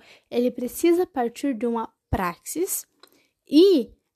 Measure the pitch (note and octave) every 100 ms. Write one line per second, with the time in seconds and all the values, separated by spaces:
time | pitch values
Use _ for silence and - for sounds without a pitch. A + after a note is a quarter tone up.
0 | _ - - A#3+ B3 B3 A#3+ - E4+ E4+
1 | F4+ C4+ A#3 A#3 C#4+ A3 A#3+ A3+ A3+ _
2 | _ G#3+ F3+ - - D#4 F#4+ - - _
3 | _ _ _ _ - C#4+ G4 D#4+ G#3+ _
4 | _